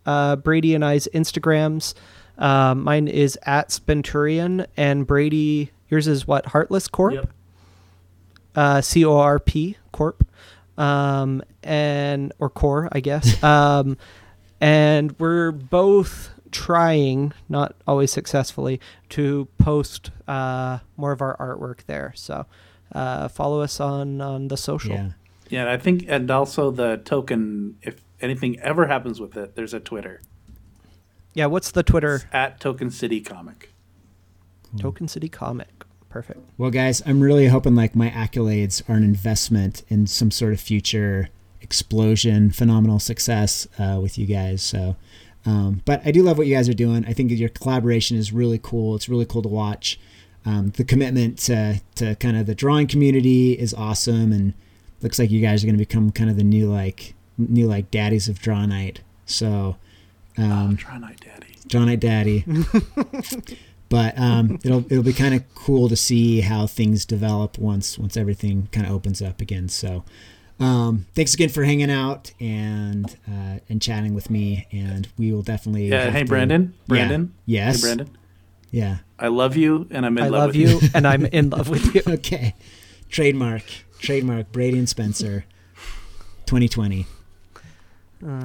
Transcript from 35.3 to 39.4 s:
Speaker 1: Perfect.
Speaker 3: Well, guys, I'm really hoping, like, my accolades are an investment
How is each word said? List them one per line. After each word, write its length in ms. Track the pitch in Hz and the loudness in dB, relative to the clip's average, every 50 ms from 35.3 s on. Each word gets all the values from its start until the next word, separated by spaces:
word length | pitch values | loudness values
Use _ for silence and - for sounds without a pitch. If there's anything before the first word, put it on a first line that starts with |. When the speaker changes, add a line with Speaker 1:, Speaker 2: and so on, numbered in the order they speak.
| - - - - 123 123 - _ _ _ - _ _ _ _ _ | -12 -10 -10 -10 -8 -10 -12 _ _ _ -20 _ _ _ _ _
Speaker 1:
Perfect. 280 | - 117 123 - - - - _ _ - | -14 -14 -14 -14 -18 -20 -20 _ _ -4
Speaker 3:
Well, 120 | 120 131 | -4 -2
guys, 320 | 117 131 131 131 123 - - | 0 0 0 0 0 -2 0
I'm 140 | 151 135 139 | 2 4 4
really 260 | 139 139 147 143 139 131 | 6 6 8 8 8 8
hoping, 260 | 123 - - 139 120 | 6 6 6 6 6
like, 220 | 117 113 113 - | 6 4 4 2
my 140 | 113 113 117 | 2 2 2
accolades 800 | 117 117 110 104 - 123 113 107 107 104 101 98 95 - - - | 0 -4 -6 -4 -2 -2 0 0 0 0 0 -2 -4 -6 -4 0
are 40 | 113 | 2
an 80 | 110 107 | 2 4
investment 800 | 104 104 98 98 113 110 104 | 4 2 2 0 -2 -2 -2